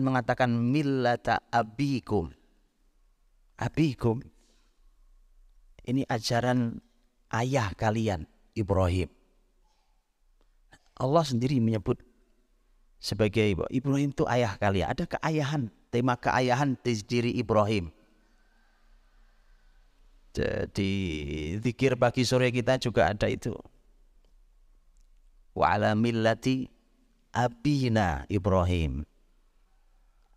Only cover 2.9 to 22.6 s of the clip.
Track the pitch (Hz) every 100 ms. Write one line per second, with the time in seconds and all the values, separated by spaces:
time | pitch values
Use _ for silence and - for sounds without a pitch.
2.9 | _ _ _ _ _ _ - 120 - 156
3.9 | 120 117 117 - - _ _ _ _ _
4.9 | _ _ _ _ _ - - - - -
5.9 | 131 - 110 - 117 127 123 117 - -
6.9 | _ _ _ _ 113 127 135 101 - 110
7.9 | 113 110 87 - _ _ 117 92 95 90
8.9 | 92 82 - _ _ _ _ _ _ _
9.9 | _ _ _ _ _ _ _ _ - _
10.9 | - 127 165 147 117 127 135 113 110 127
11.9 | 120 - _ _ _ _ _ _ _ _
12.9 | _ - 104 107 110 104 82 - 131 139
13.9 | 139 143 131 147 123 113 95 101 98 80
14.9 | 131 175 - 156 156 139 151 113 - _
15.9 | 120 127 123 - 120 127 120 143 123 123
16.9 | 110 - 120 120 117 113 107 104 107 82
17.9 | - _ _ _ _ _ _ _ _ _
18.9 | - _ _ - _ _ - _ _ _
19.9 | _ _ _ _ - - - - - 98
20.9 | 98 90 76 71 78 76 101 120 - 123
21.9 | 127 120 131 117 127 127 123